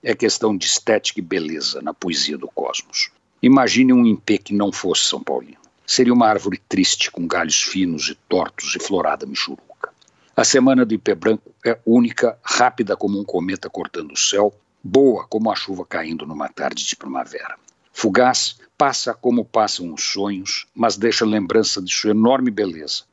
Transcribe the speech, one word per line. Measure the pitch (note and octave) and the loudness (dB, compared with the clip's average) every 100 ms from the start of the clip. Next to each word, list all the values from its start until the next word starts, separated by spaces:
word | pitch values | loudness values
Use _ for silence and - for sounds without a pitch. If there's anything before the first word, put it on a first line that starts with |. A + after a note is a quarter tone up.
É | - | -2
questão | - A2+ - A2 G2 | 0 0 2 0 0
de | |
estética | - - - G#2+ - - | -2 -2 2 0 0 -6
e | |
beleza | E2+ F#2 D#2 D#2 D2 - | -4 -4 -4 -6 -6 -6
na | D2+ | -8
poesia | - F2+ D#2+ - D2 | -8 -6 -4 -4 -6
do | - | -8
cosmos. | - D2 - - - - _ _ _ | -8 -6 -8 -8 -6 -6 _ _ _
Imagine | B2+ C3+ B2 A#2 C3 | 6 6 6 4 6
um | B2+ A#2+ | 6 6
impê | G#2 - G#2 | 2 0 -2
que | - | 0
não | G2+ G2+ | -2 -2
fosse | F#2 F#2 D#2+ - | -2 -2 0 0
são | - | -2
paulino. | - C2 C2 - _ _ - | -4 -6 -6 -20 _ _ -2
Seria | - B2 | 2 4
uma | B2 A2+ | 6 4
árvore | G#2 G2+ F#2 _ | 4 0 -8 _
triste, | - F2+ - - | 0 0 0 -4
com | - E2+ | -4 -4
galhos | F2+ E2 - | -2 0 0
finos | - F#2+ F#2 D#2 - | -2 -2 -2 -2 -6
e | |
tortos | - _ F#2 E2 - - - | -8 _ -2 -2 -6 -8 -8
e | |
florada | - F#2+ D#2 D2 C#2 | -2 0 0 -2 -6
michuruca. | C#2 - C#2 _ - - _ _ _ _ - | -8 -8 -10 _ -14 -14 _ _ _ _ 0
A | |
semana | A#2+ C3+ B2+ C3 A#2+ | 4 6 6 4 4
do | |
ipê | A2 - F#2 | 0 -2 0
branco | A2 G#2+ - _ - | 0 0 -4 _ -4
é | A2+ | -2
única, | - A#2+ A#2+ - A#2+ - | 4 4 4 2 -2 -2
rápida | - - B2 - G#2+ G#2 | -6 2 2 2 -4 -2
como | G#2 G2+ | -2 -2
um | |
cometa | G2+ F2+ F2 F#2+ - | -4 -4 -4 -6 -8
cortando | - E2+ - D2+ | -10 -10 -10 -10
o | - | -4
céu, | - G2 G#2 - _ _ | -2 2 2 0 _ _
boa | - A2 C#3 G#2+ - | 0 4 6 4 -2
como | A2 A2 | -2 -2
a | G2 | -2
chuva | - F#2 | -6 -10
caindo | F2 F2 D#2+ D#2+ | -8 -8 -6 -8
numa | D2 D2+ C#2+ | -10 -8 -10
tarde | - C#2 - - | -6 -6 -6 -8
de | |
primavera. | - - C2+ C2 - - - _ _ _ | -8 -8 -10 -10 -12 -14 -16 _ _ _
Fugaz, | - - C3 B2+ B2 - - _ _ | -4 0 4 4 2 -4 -8 _ _
passa | C#3+ B2+ - | 0 0 -6
como | A2 B2+ A#2+ | -4 0 0
passam | G#2 A2+ G#2+ - E2+ | 0 0 0 -2 -8
os | D#2 | -8
sonhos, | - G2 G2 G2 F#2+ - - | -6 -4 -4 -4 -6 -8 -8
mas | - A#2 G2 | -2 -2 0
deixa | A2+ G#2+ A2+ | 0 0 0
lembrança | G#2+ F#2 A2+ G#2 - | 0 2 2 2 -4
de | F2+ | -6
sua | - G#2+ | -4 0
enorme | G#2+ A2+ C3+ B2+ | 2 4 4 0
beleza | G#2 G2+ D#2+ D2 - - | -2 -4 -4 -10 -10 -10